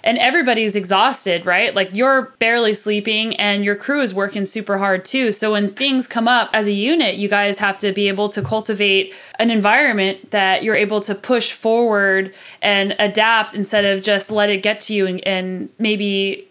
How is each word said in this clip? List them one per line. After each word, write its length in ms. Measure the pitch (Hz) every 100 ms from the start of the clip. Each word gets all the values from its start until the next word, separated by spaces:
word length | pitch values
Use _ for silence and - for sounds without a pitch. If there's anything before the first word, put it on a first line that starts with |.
And 160 | - 240
everybody's 560 | 254 339 254 226 214 202
exhausted, 720 | 180 196 233 247 196 170 175
right? 260 | 180 226
Like, 220 | 202 185 196
you're 400 | 262 269 247 -
barely 380 | 226 233 226 208
sleeping 600 | 208 208 208 214 220 -
and 280 | 208 202 202
your 100 | 202
crew 280 | - 285
is 100 | 247
working 320 | 185 196 208 196
super 320 | 220 208 196
hard 260 | 196 185
too. 280 | 185 269 247
So 220 | 202 220
when 200 | 214 208
things 340 | 196 269 262 247
come 200 | 240 226
up 240 | 247 220
as 140 | 220 208
a 40 |
unit, 440 | 202 220 330 233 180
you 120 | 202
guys 300 | 202 202 196
have 220 | 208 196
to 120 | 208
be 160 | 196 202
able 220 | 196 208
to 140 | 208
cultivate 720 | 196 220 214 208 208 196 190 - - -
an 100 | 233
environment 800 | 226 208 240 294 208 190 196 -
that 340 | 208 190 185
you're 120 | 220 214
able 260 | 202 214
to 140 | 208 196
push 380 | - 247 -
forward 800 | - 220 226 240 208 196 190 190 - - -
and 340 | 208 202 196 -
adapt 560 | 208 214 220 226 214 208
instead 280 | 202 214
of 200 | 202 196
just 260 | 190 202 196
let 220 | 214 208
it 100 | 196
get 180 | 208 208
to 120 | -
you 140 | 214 190
and, 200 | 180 -
and 420 | 190 185 185 - -
maybe 680 | 220 214 208 196 196 - -